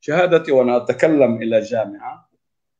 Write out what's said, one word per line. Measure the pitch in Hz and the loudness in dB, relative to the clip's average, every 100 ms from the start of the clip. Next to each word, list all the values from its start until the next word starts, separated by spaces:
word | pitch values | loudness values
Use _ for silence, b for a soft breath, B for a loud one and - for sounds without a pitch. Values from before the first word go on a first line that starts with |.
شهادتي | 147 165 180 165 160 | -4 -2 2 0 2
وأنا | 131 123 123 | 2 2 0
أتكلم | 123 120 165 147 120 113 | -2 0 2 4 2 0
إلى | 113 113 | -2 -2
جامعة، | 104 117 101 101 123 147 _ _ _ _ _ | 0 -4 -6 -10 -16 -18 _ _ _ _ _